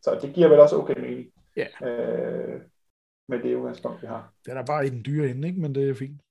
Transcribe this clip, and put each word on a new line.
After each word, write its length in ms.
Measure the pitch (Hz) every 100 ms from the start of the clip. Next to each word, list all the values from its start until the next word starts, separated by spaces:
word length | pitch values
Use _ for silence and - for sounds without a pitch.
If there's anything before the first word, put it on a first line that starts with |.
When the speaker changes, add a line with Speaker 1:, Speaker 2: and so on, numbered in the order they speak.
Speaker 1:
Så 160 | - -
det 120 | 143
giver 140 | 151 165
vel 120 | 147
også 160 | 147 147
okay 240 | 127 127
mening. 260 | 123 123 123 _ _ -
Speaker 2:
Ja. 300 | - - 131
Speaker 1:
Øh, 720 | 120 117 120 127 117 - - - _ _ _ _ _ -
med 100 | 123
det 120 | 123
udgangspunkt, 480 | 123 127 120 - 117
vi 40 | -
har. 260 | 123 107 _ -
Speaker 2:
Den 100 | 127
er 80 |
bare 220 | 127 151 139
i 40 |
den 120 | 123 113
dyre 240 | 147 143
ende, 180 | 127 156
ikke? 120 | 185
Men 140 | 156
det 160 | 135 139
er 40 |
fint. 260 | 127 135 147 _